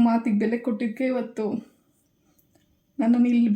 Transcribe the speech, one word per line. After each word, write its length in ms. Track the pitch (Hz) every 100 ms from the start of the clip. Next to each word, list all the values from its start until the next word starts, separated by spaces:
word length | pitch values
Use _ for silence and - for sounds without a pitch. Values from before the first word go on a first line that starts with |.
| 233
ಮಾತಿಗೆ 300 | 233 233 208
ಬೆಲೆ 200 | 220 233
ಕೊಟ್ಟಿದ್ದಕ್ಕೆ 480 | 247 208 240 226 254
ಇವತ್ತು 340 | 254 226 - 214 - - _ _ _ _ _ _ _ _ _ _ _ _ -
ನನ್ನನ್ನು 300 | 226 240 240
ಇಲ್ಲಿ 200 | 240 233